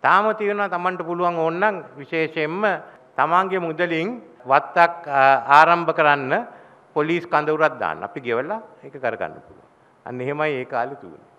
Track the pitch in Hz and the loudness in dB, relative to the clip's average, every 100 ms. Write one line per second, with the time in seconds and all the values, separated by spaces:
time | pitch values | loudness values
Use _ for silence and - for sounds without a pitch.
0 | 131 180 214 214 208 202 202 180 180 185 | 6 4 4 0 -2 -2 -2 -2 -4 -4
1 | 165 175 180 170 160 165 208 190 151 139 | -6 -2 -2 0 -2 0 0 -2 -10 -18
2 | 139 165 160 165 151 175 208 170 - - | -8 -4 -4 -2 -4 -2 -2 -2 -8 -20
3 | _ - 143 175 190 185 170 156 175 160 | _ -2 2 2 0 -2 -4 -4 -2 -2
4 | 175 247 - - 123 139 - - 170 170 | -4 -8 -16 -20 2 2 2 2 2 2
5 | - 139 135 135 131 143 160 170 165 160 | -4 4 6 4 6 6 8 4 2 2
6 | 151 143 131 165 240 - - _ _ - | 2 2 0 -4 -4 -16 -20 _ _ -4
7 | 151 170 175 151 151 156 156 127 95 78 | -2 -2 -2 -2 -2 0 0 0 -6 -6
8 | 98 - 123 117 139 214 220 - 139 139 | -10 -10 -4 -4 -4 -8 -10 -20 -20 -8
9 | 127 110 85 76 - - _ _ _ _ | -6 -4 -8 -10 -20 -20 _ _ _ _
10 | - 123 127 147 156 139 127 127 123 139 | -14 -10 -8 -4 -4 -4 -6 -6 -6 -8
11 | 95 73 _ | -18 -20 _